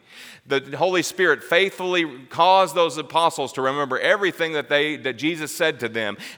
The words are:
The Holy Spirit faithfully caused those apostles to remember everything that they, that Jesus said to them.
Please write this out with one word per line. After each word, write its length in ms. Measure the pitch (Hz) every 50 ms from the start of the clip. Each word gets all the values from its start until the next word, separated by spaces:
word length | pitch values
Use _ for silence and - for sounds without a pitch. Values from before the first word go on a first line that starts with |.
| _ _ - - - - - - _
The 320 | - 139 135 131 135 139
Holy 280 | 135 156 190 185 180 156
Spirit 400 | - - - 185 170 147 123 -
faithfully 840 | - 170 175 190 196 - - 185 185 180 180 165 151 131 127 131 127
caused 460 | - 151 165 185 185 190 190 170 151
those 240 | 180 170 165 143 156
apostles 540 | 139 127 - 160 165 165 - - 139 123 -
to 100 | - 131
remember 380 | 131 135 143 143 131 131 -
everything 540 | 98 156 190 214 196 180 160 - 165 160 160
that 140 | 151 139 -
they, 280 | 147 143 147 151 151
that 160 | 131 117 131 123
Jesus 420 | 110 131 156 175 156 156 139 -
said 240 | - 175 156 156 131
to 100 | 123 113
them. 300 | 110 113 110 104 101 - - - -